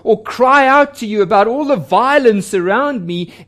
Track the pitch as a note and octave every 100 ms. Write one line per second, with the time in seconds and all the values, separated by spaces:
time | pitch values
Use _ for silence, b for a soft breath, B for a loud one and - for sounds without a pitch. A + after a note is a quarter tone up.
0 | - G#3 - - B3+ C#4+ C4 C#4+ C#4+ -
1 | A3 G#3 F#3+ G3+ G#3+ C4+ C#4+ B3 C3 F#3
2 | B3+ D4 B3 G3+ - F#3+ F3 A3 D4 B3+
3 | F3 F3 F3 B